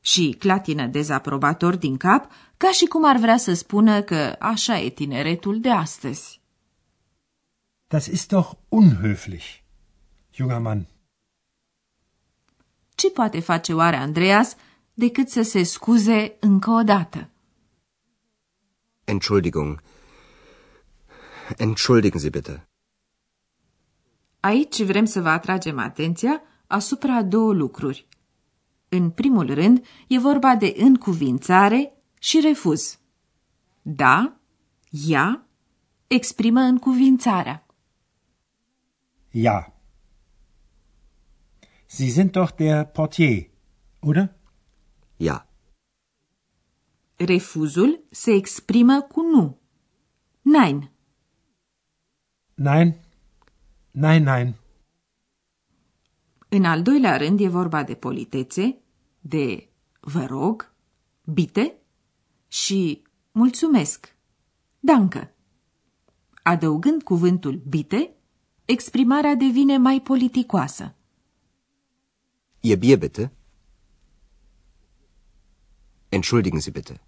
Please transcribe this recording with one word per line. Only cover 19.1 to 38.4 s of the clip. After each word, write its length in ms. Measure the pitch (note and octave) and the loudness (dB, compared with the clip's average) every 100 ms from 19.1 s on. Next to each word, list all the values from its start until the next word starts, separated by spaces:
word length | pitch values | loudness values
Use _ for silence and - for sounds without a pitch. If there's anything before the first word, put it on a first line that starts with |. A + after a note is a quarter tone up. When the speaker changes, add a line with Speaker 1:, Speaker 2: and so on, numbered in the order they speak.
| G2+ - G2+ F2 D#2+ D2 D2+ _ _ _ _ _ _ _ _ _ _ _ _ _ - - - - - | -6 0 0 0 -4 -6 -8 _ _ _ _ _ _ _ _ _ _ _ _ _ -20 -20 -20 -16 -4
Speaker 3:
Entschuldigen 640 | A2 G#2+ - A#2+ G2+ F2 | -4 -2 4 4 4 -2
Sie 80 | D2 | -6
bitte. 400 | D2 - D2+ - _ _ _ _ _ _ _ _ _ _ _ _ _ _ _ _ _ | -8 -12 -18 -20 _ _ _ _ _ _ _ _ _ _ _ _ _ _ _ _ _
Speaker 1:
Aici 420 | G3 A3 D4 - | 0 0 0 -4
vrem 220 | G3+ G3 | -2 2
să 160 | A3 G3 | 0 0
vă 80 | E3 | 0
atragem 500 | E3 E3 F#3 D#3+ C#3 | 0 -2 -6 -4 -6
atenția 640 | A2+ C3+ E3 E3+ A#3 D4+ _ _ _ | -8 -4 -4 -2 -2 -4 _ _ _
asupra 560 | G3+ G#3 C#4 C#4 B3 | -6 -4 -4 -2 -2
două 300 | G3 G#3 A3 | 0 0 2
lucruri. 540 | G3 C3+ - C#3+ C#3 _ _ _ _ _ _ _ _ _ | 0 -2 -4 -8 -8 _ _ _ _ _ _ _ _ _
În 160 | F#3 F3 | -2 -2
primul 440 | E3 C4+ A#3+ C3+ | 0 0 2 0
rând, 300 | C#3+ F#3 B3 - - _ | 0 4 4 2 -20 _
e 100 | B3+ | 0
vorba 380 | C4 C#4+ C4 A#3+ | 2 2 2 2
de 180 | G3+ - | 0 2
încuvințare 1160 | B3 B3+ - E3 C#3+ B2 - F#3 G3+ A#3 C#4+ _ _ _ | 4 4 2 -2 -2 -4 2 4 4 2 -2 _ _ _
și 220 | - D#4+ | 0 2
refuz. 580 | D4+ D4 F3+ D#3 - - _ _ _ _ _ _ _ _ | 2 0 0 -2 -6 -14 _ _ _ _ _ _ _ _
Da, 580 | - C#3+ C3 D3 C4+ - _ _ _ _ _ | -14 0 4 4 0 -6 _ _ _ _ _
ea 560 | D3+ D3+ D3+ E3 B3+ _ _ _ _ _ _ _ | -8 -2 0 0 -2 _ _ _ _ _ _ _
exprimă 540 | B3+ B3 - A3+ A#3 | -2 -2 -4 0 2
încuvințarea. 1040 | C4 B3+ C4 B3+ C4+ C4 B3 F#3+ D3 D#3 _ _ _ _ _ _ _ _ | 2 0 0 2 4 2 0 -2 -4 -10 _ _ _ _ _ _ _ _